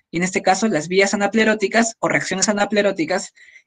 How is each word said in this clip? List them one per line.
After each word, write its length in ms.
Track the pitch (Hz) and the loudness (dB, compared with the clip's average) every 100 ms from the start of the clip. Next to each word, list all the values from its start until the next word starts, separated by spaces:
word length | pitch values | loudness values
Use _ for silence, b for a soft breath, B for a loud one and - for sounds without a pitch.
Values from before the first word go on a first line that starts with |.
| _ | _
Y 80 | 165 | -4
en 60 | |
este 180 | 180 190 | -2 0
caso, 260 | 190 190 220 | 0 0 0
las 200 | 156 151 | -2 0
vías 260 | 185 196 | 2 2
anapleróticas 800 | 202 202 220 220 214 190 220 233 - | 0 0 2 2 0 0 0 0 -2
o 80 | 170 | -2
reacciones 420 | 143 - 190 190 | -2 -2 -2 0
anapleróticas 840 | 202 202 208 202 190 151 185 - b b b | 0 0 2 2 0 -2 -2 -6 b b b